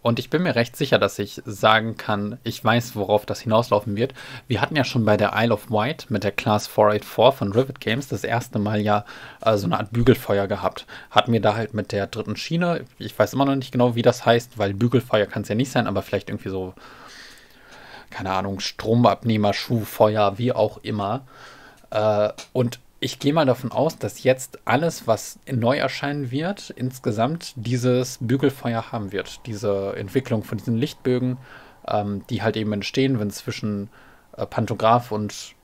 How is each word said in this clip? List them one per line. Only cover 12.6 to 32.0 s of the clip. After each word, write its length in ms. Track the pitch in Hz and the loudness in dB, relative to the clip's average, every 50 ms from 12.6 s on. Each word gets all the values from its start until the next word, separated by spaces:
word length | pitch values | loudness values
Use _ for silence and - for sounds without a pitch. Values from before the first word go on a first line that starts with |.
| 175 175 170 151 127 - _ | 0 0 -2 -4 -6 -12 _
ich 200 | _ - 107 - | _ -12 -12 0
weiß 160 | - 107 - - | 0 0 2 2
immer 120 | 131 139 | 0 2
noch 100 | 139 139 | 2 2
nicht 180 | 139 131 - - | -2 -4 -2 2
genau, 220 | 127 120 123 117 | 2 4 4 4
wie 80 | 120 117 | 4 4
das 220 | 127 117 - - | 4 4 4 4
heißt, 320 | 120 117 117 - - - | 4 4 4 2 -4 -4
weil 160 | 107 104 98 98 | -2 -2 -2 0
Bügelfeuer 520 | 98 117 120 139 123 - - - 107 101 | 0 0 4 4 2 2 2 2 2 2
kann's 240 | - - 107 101 - | 2 -2 -8 -4 -2
ja 60 | 107 | -2
nicht 160 | 110 135 131 | -2 -2 0
sein, 160 | - 127 113 | 0 0 0
aber 140 | 104 101 101 | 0 -2 -4
vielleicht 280 | - - - 98 - - | -4 -2 -4 -4 -4 -6
irgendwie 200 | 107 101 - 98 | -10 -8 -6 -6
so, 260 | 95 95 92 92 - - - - - - - - - - - - - - - _ - - - - - - - - - - - - | -6 -6 -6 -8 -12 -16 -20 -20 -20 -20 -20 -20 -20 -20 -20 -20 -20 -20 -20 _ -20 -20 -20 -20 -20 -20 -20 -20 -20 -20 -20 -14
keine 220 | - - 95 95 | -12 -8 -4 -2
Ahnung, 300 | 95 95 95 98 98 95 | -2 0 0 -2 -4 -4
Stromabnehmer, 920 | - - - - - 110 113 120 120 110 98 - - 120 110 107 104 101 98 | -6 -8 -8 -6 0 2 4 6 6 4 4 4 0 0 2 4 2 2 0
Schuhfeuer, 840 | - - - 123 113 104 - - - 110 107 107 110 104 98 98 | 0 -2 -2 -2 -2 -2 -6 2 4 4 4 6 2 2 2 2
wie 160 | 101 120 123 - | 0 -2 -2 2
auch 240 | - 107 110 - - - | 2 0 0 -2 -8 -8
immer. 420 | 113 113 104 101 98 113 135 135 - - - - - - - - - - _ - _ | -6 -4 -4 -2 -2 -4 -6 -8 -14 -20 -20 -20 -20 -20 -20 -20 -20 -20 _ -16 _
Äh, 400 | - 107 107 107 104 104 104 107 - - - - _ | -2 2 2 4 4 4 2 0 -2 -6 -18 -4 _
und 260 | 127 123 120 - - _ - _ - | 0 0 0 -2 -8 _ -20 _ -8
ich 180 | - 131 - - | -8 -8 -6 -2
gehe 120 | - 139 | 0 2
mal 140 | 147 165 151 | 2 4 4
davon 260 | 131 120 - - 117 | 4 2 0 -2 -4
aus, 260 | - 117 135 165 160 | -2 0 0 0 -2
dass 260 | - - 104 - - - | -4 -8 -8 -8 0 2
jetzt 360 | 127 131 131 - - - - _ | 2 2 2 -2 -14 -16 -8 _
alles, 420 | - 113 139 165 170 160 - 127 | 0 2 2 2 0 -2 -4 0
was 320 | 120 110 101 - - - - _ - | 0 0 0 -2 -12 -16 -18 _ -6
neu 280 | 139 120 113 120 139 | -4 0 2 2 2
erscheinen 540 | 147 - 131 - - - 143 143 147 139 123 | 2 0 -2 -4 -4 -4 -4 -4 -4 -6 -4
wird, 380 | 127 143 160 180 202 - - - | -4 -4 -4 -4 -6 -8 -12 -16
insgesamt 840 | - - 123 127 - - - 123 107 107 113 135 160 165 - - - | -10 -8 -6 -8 -8 -6 -4 -4 0 0 0 0 -2 -6 -8 -12 -12
dieses 640 | 123 107 113 123 123 120 127 123 127 127 123 - - | -8 -4 -2 -2 0 2 2 2 2 0 -2 -6 -8
Bügelfeuer 720 | 123 110 127 135 139 139 135 - - 123 113 113 113 - | -2 0 0 2 2 0 0 0 -6 -4 -4 -4 -4 -4
haben 220 | - 113 104 95 98 | -8 -6 -6 -4 -6
wird. 260 | 95 - - - - - | -6 -6 -6 -14 -16 -12
Diese 500 | 123 110 101 117 104 98 98 98 98 - | -12 -10 -4 -2 0 0 0 -2 -4 -6
Entwicklung 480 | - 110 95 - 135 - - 117 110 107 | -6 -8 -2 -2 -2 0 0 -2 -2 -2
von 140 | - 113 | -6 -10
diesen 180 | 104 - - 113 | -8 -4 -2 -2
Lichtbögen, 600 | 113 113 110 - - - 123 123 127 127 127 127 131 - - - - - - - - - | 0 -2 -4 -6 -4 -2 0 0 0 0 -2 -4 -6 -10 -20 -20 -20 -20 -20 -20 -14 -6
ähm, 380 | - - 107 | -2 -2 -2